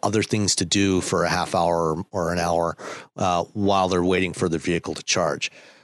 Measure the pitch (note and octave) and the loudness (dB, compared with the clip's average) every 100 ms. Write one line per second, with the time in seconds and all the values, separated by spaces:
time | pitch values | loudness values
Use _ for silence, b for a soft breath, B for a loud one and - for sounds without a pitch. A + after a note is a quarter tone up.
0 | G#2 G#2+ G2+ A2 G2 - F2 G#2 G2 F#2 | 0 0 0 0 0 0 0 2 4 2
1 | - F2 E2+ F2+ E2+ F#2 F2 E2+ E2 D#2 | 0 0 0 0 0 0 2 2 0 -2
2 | F#2+ G2+ E2 F2 E2+ E2+ E2+ D#2 B B | -4 -4 -2 0 0 0 0 -4 B B
3 | B - F#2 F2 - G#2+ G2 G2 F#2 F#2 | B -4 0 0 -2 -2 2 2 2 2
4 | F2+ F#2 F#2 D#2 F#2 D#2+ F2+ E2 - D#2 | 2 2 0 -2 -2 -2 0 -2 -2 -8
5 | - - E2 C#2+ - b b b | -4 -2 0 -2 -6 b b b